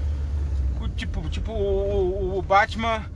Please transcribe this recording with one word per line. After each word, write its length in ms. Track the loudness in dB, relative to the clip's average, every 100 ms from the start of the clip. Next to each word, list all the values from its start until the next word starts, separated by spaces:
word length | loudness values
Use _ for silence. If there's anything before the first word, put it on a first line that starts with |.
| -2 -2 -2 -2 -2 0 0 -2
O, 80 | -4
tipo, 400 | -4 -4 -2 -2
tipo, 220 | -2 -2
o, 840 | 0 2 2 2 2 0 0 -2 -2
o, 40 |
o 20 |
Batman 640 | 4 4 4 2 0 -2 -4